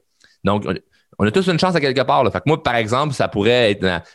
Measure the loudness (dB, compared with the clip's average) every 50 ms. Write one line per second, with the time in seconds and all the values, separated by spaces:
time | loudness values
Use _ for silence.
0 | _ _ _ _ _ _ _ _ -2 -2 -2 -2 -2 -6 -8 -8 -10 _ _ _
1 | _ _ _ -2 -2 0 2 0 0 0 0 0 0 0 0 0 0 0 0 0
2 | 0 2 2 2 2 0 0 -2 0 0 -2 0 0 -2 -2 0 0 0 -2 -2
3 | -2 -2 -2 -4 -4 -2 -2 0 2 2 4 4 2 2 0 0 -2 -2 -2 -4
4 | -8 -12